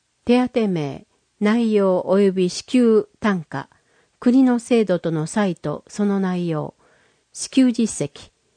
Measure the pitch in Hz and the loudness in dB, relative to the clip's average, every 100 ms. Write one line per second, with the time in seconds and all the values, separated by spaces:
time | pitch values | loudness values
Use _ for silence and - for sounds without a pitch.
0 | _ _ - 247 247 247 214 175 143 - | _ _ 0 0 0 -2 -2 -2 -4 -10
1 | - _ _ - 208 233 226 214 196 180 | -18 _ _ -4 0 2 2 2 2 2
2 | - 196 202 185 180 - - 254 233 220 | 2 2 2 2 -2 -4 -2 2 4 4
3 | - _ 220 190 151 135 135 _ _ _ | 0 _ -2 -2 -6 -12 -12 _ _ _
4 | _ _ 247 254 254 240 - 233 196 175 | _ _ 2 4 4 2 0 0 2 -2
5 | 170 160 156 220 202 170 - - - - | -2 -4 -2 -2 -2 -2 -8 -10 -10 -4
6 | 202 196 190 180 175 156 143 - _ _ | -2 0 -2 -2 -4 -4 -8 -12 _ _
7 | _ _ _ - - - 254 226 220 - | _ _ _ -16 -4 0 0 0 -4 -4
8 | 143 - - _ _ | -8 -10 -20 _ _